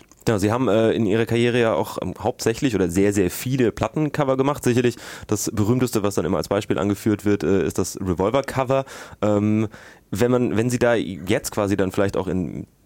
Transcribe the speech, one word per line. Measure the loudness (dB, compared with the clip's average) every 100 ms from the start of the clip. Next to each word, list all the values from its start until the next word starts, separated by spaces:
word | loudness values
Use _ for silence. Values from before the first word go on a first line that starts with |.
| -20 _ -2
Ja, | 0
Sie | 2
haben, | 0 2
äh, | 2 2
in | 2 2
Ihrer | 0 0
Karriere | 2 2 2
ja | 2 0
auch, | -2 -6
ähm, | -8 -4
hauptsächlich | -6 -2 -2 0 0
oder | 2 2
sehr, | 2 2
sehr | 4 0
viele | -2 -4 0 0
Plattencover | 0 -2 -2 -2 0 0 2
gemacht. | 0 0
Sicherlich | 2 2 2 0 -12 -18 -4
das | -4 -2
berühmteste, | 0 0 2 2 0
was | 0 0
dann | 0
immer | -2
als | 0
Beispiel | -2 0 -2
angeführt | 0 0 0 0 0
wird, | 0
äh, | 2 2
ist | 0 -2
das | -4 -4
Revolver-Cover. | -4 0 2 0 -2 -4 0 0 -2 -12 -20 -4
Ähm, | 0 2 2 0 -2 -8 -20 -20 _
wenn | 0 2
man, | 2 2 0
wenn | 0
Sie | 2
da | 2 2
jetzt | -2 -8 -2 -2 -2
quasi | -4 -2 0
dann | 0
vielleicht | 0 0 0
auch | -2
in | -4 -4 -8 -12 _